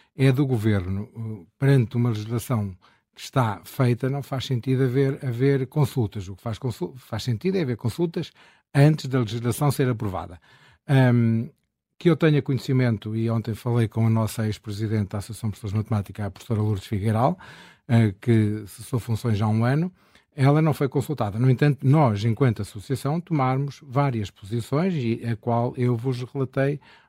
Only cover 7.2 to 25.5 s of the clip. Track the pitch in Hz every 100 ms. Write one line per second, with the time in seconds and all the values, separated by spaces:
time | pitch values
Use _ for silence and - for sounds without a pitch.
7.2 | 127 110 185 190 131 117 113 - 170 175
8.2 | - _ _ _ _ 143 151 151 131 131
9.2 | 104 117 120 - 147 127 127 113 107 90
10.2 | 87 90 _ _ _ _ - 135 127 120
11.2 | 113 113 - _ _ _ _ _ 170 156
12.2 | 160 147 - 131 - 131 123 104 107 113
13.2 | 113 113 110 101 120 117 110 113 113 113
14.2 | 110 - 107 - 107 101 110 110 95 104
15.2 | - 104 110 - 101 107 101 107 98 98
16.2 | 101 - - 104 107 98 - 101 110 107
17.2 | 139 185 - - - _ - 117 107 95
18.2 | 123 113 104 107 101 - 107 123 - 110
19.2 | 120 101 110 110 120 147 180 _ _ _
20.2 | _ - 135 151 160 - 139 143 - 135
21.2 | 104 107 131 123 147 131 135 156 131 101
22.2 | 117 107 131 104 98 104 - 127 139 170
23.2 | - 151 131 131 143 - 143 131 139 113
24.2 | 95 - 98 117 - 139 190 160 117 120
25.2 | 117 110 120